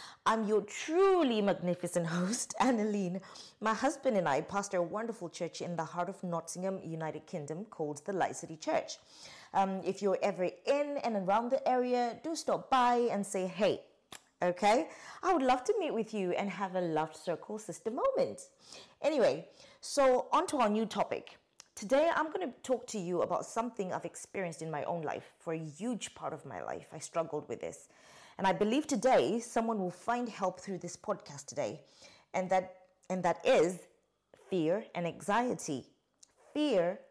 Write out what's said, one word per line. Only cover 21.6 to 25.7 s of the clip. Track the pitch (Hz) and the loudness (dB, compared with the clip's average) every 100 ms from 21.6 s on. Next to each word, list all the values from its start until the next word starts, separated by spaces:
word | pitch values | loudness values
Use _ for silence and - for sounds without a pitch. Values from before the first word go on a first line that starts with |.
| - - | -20 -14
Today, | 202 269 320 285 | 0 4 4 2
I'm | 311 | 0
gonna | 370 339 - | -2 -6 -6
talk | - 247 247 | -2 -2 -2
to | 220 | -6
you | 175 175 | -2 0
about | - 175 - | 2 0 -2
something | - 240 240 185 | -4 -4 -4 -4
I've | 165 | -4
experienced | 165 - - - 180 156 | -6 -10 -10 -6 -6 -6
in | 160 | -6
my | 151 - | -4 -4
own | 170 | -4
life. | 151 - - _ | -4 -6 -10 _
For | - | -6
a | 165 | -6
huge | 160 | -6